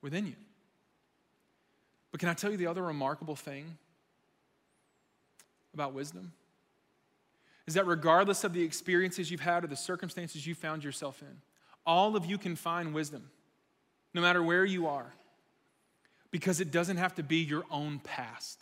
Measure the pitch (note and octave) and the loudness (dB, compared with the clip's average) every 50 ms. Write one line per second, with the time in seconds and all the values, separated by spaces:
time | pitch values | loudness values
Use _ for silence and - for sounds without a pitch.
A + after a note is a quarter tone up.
0 | - C#3+ C#3+ F#3 G#3+ E3+ B2 - - _ _ _ _ _ _ _ _ _ _ _ | -8 -4 -4 -4 -4 -4 -8 -12 -18 _ _ _ _ _ _ _ _ _ _ _
1 | _ _ _ _ _ _ _ _ _ _ _ _ _ _ _ _ _ _ _ _ | _ _ _ _ _ _ _ _ _ _ _ _ _ _ _ _ _ _ _ _
2 | _ _ - D#3 - F3 E3+ - - G#3 G#3+ F#3+ F3+ E3+ E3+ F#3 F#3 E3+ D3+ C#3+ | _ _ -8 -2 0 0 0 0 -2 -2 -2 0 -2 -2 -2 -2 -2 -4 -2 0
3 | C3+ C3+ D3 D3 - D#3+ D3+ C#3+ - D3+ C#3 C#3 D3 E3 E3 D3+ _ _ _ _ | 0 -2 -2 -2 -6 -10 -10 -10 -10 -12 -12 -12 -12 -14 -16 -18 _ _ _ _
4 | _ _ _ _ _ _ _ _ _ _ _ _ _ _ _ _ _ _ _ _ | _ _ _ _ _ _ _ _ _ _ _ _ _ _ _ _ _ _ _ _
5 | _ _ _ _ _ _ _ _ - _ _ _ _ _ - D3+ D3 C#3 C3+ C3+ | _ _ _ _ _ _ _ _ -20 _ _ _ _ _ -6 -6 -6 -4 -4 -6
6 | C#3+ D3+ E3 F3+ F#3 F3 D#3+ _ _ _ _ _ _ _ _ _ _ _ _ _ | -8 -10 -10 -14 -16 -16 -18 _ _ _ _ _ _ _ _ _ _ _ _ _
7 | _ _ _ _ _ _ _ _ _ _ _ _ _ - D#3 F#3 G3 F3+ E3+ D#3+ | _ _ _ _ _ _ _ _ _ _ _ _ _ -2 0 2 2 2 2 2
8 | C#3+ E3 D#3+ F3 G3+ G3+ G3 F#3+ - G3+ E3+ F3 E3+ D#3+ - - - - F3+ F3 | 6 8 8 8 8 6 2 0 0 -2 0 0 0 0 0 -6 -2 2 4 4
9 | F#3 F#3 F3+ - F3+ D3+ F3 D#3+ C#3 F3 F3 F3 F3 D#3+ C#3+ C3 - - F3+ F3 | 4 2 -2 -4 -6 -6 -6 -4 0 0 0 0 0 -2 -6 -8 -6 -6 -6 -6
10 | - F3 - - F3 D#3+ - D#3 C#3 E3 E3+ - - D#3+ D#3 D#3+ D3 C#3+ C3+ - | -6 -10 -8 -8 -10 -10 -10 -10 -8 -8 -8 -6 -6 -6 -6 -4 -6 -8 -8 -6
11 | D#3 C#3 B2+ - D3 C#3 B2+ C3+ _ _ _ _ _ _ - _ _ E3 E3 F3+ | -8 -8 -10 -12 -18 -20 -20 -20 _ _ _ _ _ _ -20 _ _ 4 6 6
12 | G3 G#3+ A3 G#3 E3 E3+ G3+ G3 - F#3 E3+ D3+ - E3+ E3 F3 E3+ D#3+ D3+ D#3 | 6 6 4 2 0 0 -2 -2 -2 -4 -6 -4 -2 -2 -2 -2 -2 -2 -2 -2
13 | D#3 C#3+ D3 B2+ - - _ _ _ _ _ _ _ _ _ _ _ _ _ _ | -4 -4 -8 -14 -16 -18 _ _ _ _ _ _ _ _ _ _ _ _ _ _
14 | _ _ _ F3 F3 F3 F3 F3+ E3+ E3 E3+ F3+ F#3+ G3+ F#3 F3+ E3+ D#3 C#3+ C#3 | _ _ _ 4 4 6 6 6 6 6 6 6 6 4 4 0 0 0 0 -2
15 | A#2+ B2 - - - _ _ _ _ _ _ _ _ _ _ _ _ _ _ _ | -4 -8 -16 -20 -20 _ _ _ _ _ _ _ _ _ _ _ _ _ _ _
16 | _ _ _ _ _ _ - E3 - F#3 F#3 D#3 F#3 D#3 C#3 E3+ F3 F3 G3 E3+ | _ _ _ _ _ _ -6 -2 0 0 0 0 -2 0 2 0 2 2 0 0
17 | F3+ F3+ F3+ - D#3 C3+ D#3+ E3 E3 D3 D3 D3+ - - - C#3+ D3 D3+ D3 C#3 | 0 0 0 -2 -2 0 2 2 2 0 -2 -4 -4 -4 -4 -4 -4 -4 -6 -8
18 | - - - - B2 A2+ A#2 - - - - _ | -8 -8 -8 -8 -8 -8 -10 -12 -12 -14 -14 _